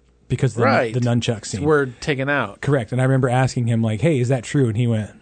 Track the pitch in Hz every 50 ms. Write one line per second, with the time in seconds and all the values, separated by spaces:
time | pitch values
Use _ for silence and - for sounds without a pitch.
0 | _ _ _ _ _ - 127 - - 127 104 113 117 127 - 180 131 113 - 127
1 | 120 120 120 120 113 - 117 101 - - - 107 143 151 156 143 139 127 120 -
2 | - 160 147 127 135 139 143 139 117 98 101 - - 139 143 135 110 - 123 123
3 | 131 131 135 131 127 123 120 127 131 127 - 131 120 113 117 113 113 110 110 104
4 | 107 170 156 123 123 117 135 123 107 - - 147 131 113 101 113 123 117 113 107
5 | 104 - - -